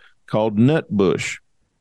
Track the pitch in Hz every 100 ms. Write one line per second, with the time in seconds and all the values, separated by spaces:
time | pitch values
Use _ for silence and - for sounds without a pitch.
0 | - _ - 110 110 104 123 156 - 101
1 | 92 - - - _ _ _ _